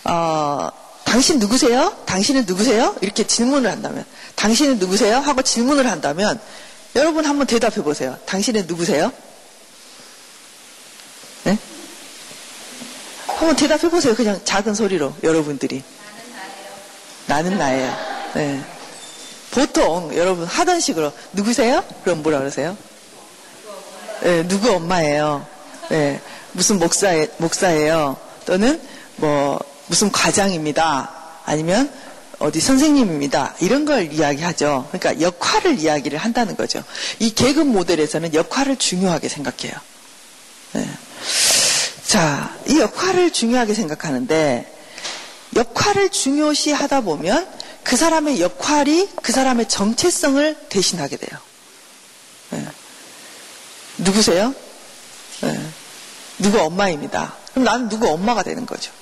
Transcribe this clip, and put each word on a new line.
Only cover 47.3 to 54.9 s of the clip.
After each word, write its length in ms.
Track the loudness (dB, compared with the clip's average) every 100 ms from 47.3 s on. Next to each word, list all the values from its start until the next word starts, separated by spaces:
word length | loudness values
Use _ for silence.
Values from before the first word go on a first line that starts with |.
| 0 -2 -12 -18 -12
그 140 | -2 2
사람의 440 | 4 2 2 2
역할이 680 | 0 -2 0 2 4 2 2 -4
그 100 | -2
사람의 360 | 2 2 2 0
정체성을 880 | 0 0 2 0 2 2 2 2 -2 -4
대신하게 480 | -2 0 -2 -6 -6
돼요. 220 | -10 -14 -20 -20 -20 -20 -20 -20 -20 -20 -20 -20 -12
네. 140 | -10 -10 -14 -20 -20 -20 -20 -20 -20 -20 -20 -20 -20 -18 -2
누구세요? 560 | 0 2 4 2 2 -2 -14 -20 -20